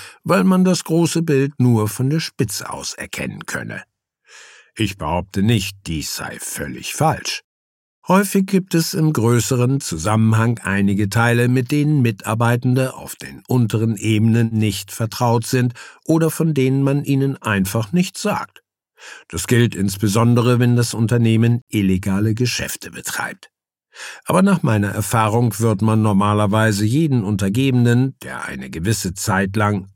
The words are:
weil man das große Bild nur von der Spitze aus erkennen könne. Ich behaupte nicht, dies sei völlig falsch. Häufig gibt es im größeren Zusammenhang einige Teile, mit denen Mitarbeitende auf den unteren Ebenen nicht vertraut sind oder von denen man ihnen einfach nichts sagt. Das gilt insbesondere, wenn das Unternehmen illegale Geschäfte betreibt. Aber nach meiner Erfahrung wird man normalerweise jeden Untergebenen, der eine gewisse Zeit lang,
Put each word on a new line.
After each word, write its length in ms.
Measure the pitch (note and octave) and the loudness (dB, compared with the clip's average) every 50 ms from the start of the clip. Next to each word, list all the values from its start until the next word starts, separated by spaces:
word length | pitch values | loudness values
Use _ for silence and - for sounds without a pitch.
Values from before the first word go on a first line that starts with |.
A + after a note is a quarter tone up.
| - - - _ - | -16 -20 -20 _ -2
weil 220 | - E3+ G3 F#3 | 0 0 2 4
man 200 | F#3+ F#3 F#3 F#3 | 4 4 4 4
das 200 | F#3 F3+ - - | 2 2 0 -2
große 380 | - D#3+ E3 E3+ D#3 - E3+ E3 | -2 0 2 2 2 0 -2 0
Bild 300 | E3 D3 C3+ C#3 C#3 - - | 2 2 2 2 0 0 0
nur 300 | B2 B2+ A#2 A2 G#2+ G#2 | 2 4 4 4 2 0
von 220 | - - B2+ C3+ | -2 -4 -4 -2
der 100 | D3+ E3 | -2 -2
Spitze 500 | - - _ - C3+ - - - - - | -4 -6 _ -4 -4 -4 -4 -10 -10 -10
aus 240 | - - - - - | -12 -10 -10 -10 -10
erkennen 500 | - - - - - - B1+ G1+ G1+ - | -10 -12 -12 -10 -8 -8 -8 -8 -12 -12
könne. 360 | - - - A1+ A1 G#1+ - - _ _ _ _ _ _ _ _ _ - - - - - - - _ - | -10 -10 -10 -10 -10 -12 -14 -14 _ _ _ _ _ _ _ _ _ -20 -20 -20 -20 -20 -20 -20 _ -4
Ich 200 | - A2+ F#2+ G2 | -4 -2 -2 -2
behaupte 460 | - D#2 D2+ E2 F2+ F2+ - - G2+ G2 | -6 -4 -4 -2 -4 -4 -4 -4 0 2
nicht, 340 | A2 A#2+ G#2+ F#2+ - - - - | 2 2 2 0 -4 -10 -12 -10
dies 280 | - E2 D2+ - - - | -8 -6 -6 -6 -6 -8
sei 240 | - - - - - | -10 -10 -10 -12 -12
völlig 540 | - - - - D2+ C#2+ - - - - - | -12 -12 -10 -10 -10 -10 -10 -12 -12 -10 -4
falsch. 480 | - C#3+ D#3+ A#2 F2 - - - - - _ _ _ _ _ _ _ _ _ _ _ _ - | -2 0 0 0 -2 -6 -10 -10 -10 -12 _ _ _ _ _ _ _ _ _ _ _ _ 2
Häufig 380 | F3+ G3 G#3 G3 - G3 F#3+ | 2 2 2 2 0 0 0
gibt 280 | F#3+ G3 F#3 F#3 - - | 2 0 -2 0 0 -2
es 200 | E3+ D#3+ - - | -2 -2 -2 -2
im 180 | C#3+ D#3+ D#3 D3+ | 0 0 2 2
größeren 680 | C3 G#2+ A#2 A#2+ A#2+ G#2+ - C3+ A#2+ B2 B2 C#3 C#3 | 2 2 2 2 2 2 0 0 0 2 2 0 -2
Zusammenhang 760 | - - - D#2+ D#2+ G#2+ G#2+ A2 A2 A2 A2 A2 A2+ A#2+ A#2 - | -2 -6 -8 -4 -2 0 2 2 4 4 4 4 2 2 0 -2
einige 500 | - F#2+ G2 G2+ G2+ G2 G2+ G2 G#2 G2+ | -4 -4 0 0 2 2 2 0 0 0
Teile, 380 | - A#2 A#2 A#2+ A#2+ A#2+ A#2+ | 2 2 4 4 4 4 2
mit 240 | B2 B2 C3 B2+ B2 | 2 2 0 0 0
denen 320 | D3 D3 D3 D3+ D3+ C#3+ B2 | 0 0 0 2 2 2 2
Mitarbeitende 920 | A#2 G#2 G2 - - A2+ A2+ A#2+ A#2 A#2+ B2 B2+ B2+ B2 C3 C3 C3 - | 2 0 -2 -4 -4 -2 0 2 2 2 2 0 0 0 0 0 -2 -6
auf 200 | - - - - | -12 -16 -16 -16
den 300 | - - - - - - | -16 -16 -18 -18 -14 -6
unteren 500 | - B2 B2+ A#2+ G#2+ - A2 A2+ A2+ A2+ | -2 0 2 2 2 0 0 0 0 -2
Ebenen 560 | G2 A2 A2 G#2+ G#2 G#2+ A2+ A2 A#2 A#2 A2+ A2+ | -2 0 0 2 2 2 4 4 2 2 2 0
nicht 380 | G#2+ G#2+ G#2+ F#2+ F#2+ - - | 0 0 0 -2 -4 -8 -12
vertraut 560 | - - A#2 A2+ - - B2 A#2+ A#2 A#2+ A2+ | -8 -6 -6 -6 -4 -2 0 2 2 0 0
sind 280 | - - B2+ B2 B2 A#2+ - - - - - - | 0 0 0 0 0 -2 -6 -18 -20 -20 -14 -2
oder 280 | - D#3+ E3 E3 D#3+ - | 0 0 2 2 0 0
von 200 | - D#3+ D#3+ D3+ | 0 -2 0 0
denen 300 | C#3 C3 C3 C3+ C#3 C#3 | 0 0 0 2 2 2
man 220 | C#3 C#3 C#3+ C#3 | 2 0 0 0
ihnen 360 | - C#3 C3+ C#3 C#3 C3+ - | 0 0 0 0 -2 -4 -4
einfach 520 | - A2 G#2 G2 F#2+ F#2+ - A#2 A2+ - - | -2 -2 0 0 0 0 -2 -4 -4 -2 0
nichts 280 | F3+ F#3 - - - - | 0 0 -2 -4 -8 -6
sagt. 420 | G#3 - - - - _ - _ _ _ _ _ _ _ _ - - - - - - | -4 -4 -4 -8 -10 _ -20 _ _ _ _ _ _ _ _ -20 -20 -20 -20 -18 -10
Das 180 | - F2 - | -8 -8 -2
gilt 300 | - B2+ A#2 A#2+ G#2+ - | 2 4 4 4 2 2
insbesondere, 840 | - G2 G2+ G2 G2 A2+ G#2 G2 A#2 A#2 A#2+ A#2+ B2 A2+ B2 B2 A#2+ | -2 -2 -2 -2 -2 -2 0 2 2 4 4 4 4 4 2 2 4
wenn 160 | B2 A#2+ A#2+ | 4 4 4
das 200 | A#2+ A#2+ - - | 2 0 0 -2
Unternehmen 640 | G#2+ A2+ G#2+ B2 A#2+ A#2 A2+ A2 A2 A#2 A#2 A#2+ A#2+ - - | -2 0 0 2 2 2 4 4 4 4 2 2 0 -2 -4
illegale 680 | - A2 G2 F#2+ F#2+ F#2 G2 G2 F#2+ G2 G#2+ A2+ A2 | -2 0 2 2 2 0 0 -2 -2 0 0 0 0
Geschäfte 560 | A2 B2 B2 - - C3 B2+ - - - F2 | 0 -2 -2 -2 -4 -8 -8 -10 -12 -14 -16
betreibt. 640 | F2 - - - - - F#2 - - - - - _ _ _ _ _ _ _ _ _ - - - - - - | -16 -14 -12 -10 -8 -6 -8 -8 -10 -14 -20 -20 _ _ _ _ _ _ _ _ _ -18 -18 -18 -18 -14 -4
Aber 180 | - - F3+ F#3+ | 0 2 4 4
nach 200 | G3+ G3 - - | 4 2 2 2
meiner 260 | C3 A2 G#2 G2+ G2 | 2 2 2 0 0
Erfahrung 680 | G#2+ A2 G#2 - - A2+ A2 A2 G#2 A#2+ B2 A#2 - - | -2 -4 -4 0 2 2 2 2 2 2 2 0 0 0
wird 240 | A2+ A2+ G#2+ F#2+ G#2+ | 0 0 2 2 2
man 200 | A2 A2 A2 G#2+ | 2 2 2 2
normalerweise 840 | A2 G2+ F#2+ G2+ G#2 G#2 G#2 G#2 G2+ G#2 A2 A2 A2 G#2+ G2 G#2+ | 2 2 2 2 2 2 2 2 2 2 2 2 2 2 2 0
jeden 400 | G#2+ A#2+ D3+ E3+ D#3 C3 B2 G2 | 0 0 0 0 2 2 0 0
Untergebenen, 920 | G2 G#2 G2 G2+ G2 G2 B2 C3+ C3+ B2+ B2 A#2+ A#2+ A#2+ B2 C3 C3+ B2+ _ - | 0 -2 0 0 0 0 0 0 2 2 4 4 4 4 4 2 0 -2 _ -14
der 220 | B2 C3 B2+ - | -12 -12 -12 -10
eine 260 | - G#2+ G2+ - G2 | -10 -12 -12 -12 -10
gewisse 440 | - E2 E2 G#2+ A2 - - F#2+ - | -10 -6 -2 -2 -2 -2 -2 -6 -6
Zeit 400 | - - - F#2+ F#2+ G2 F#2+ G2 | -6 -4 -2 0 0 0 0 0
lang, 320 | G#2+ G#2 G#2 G#2 G2 F#2 G2 _ | 0 0 0 0 -2 -4 -8 _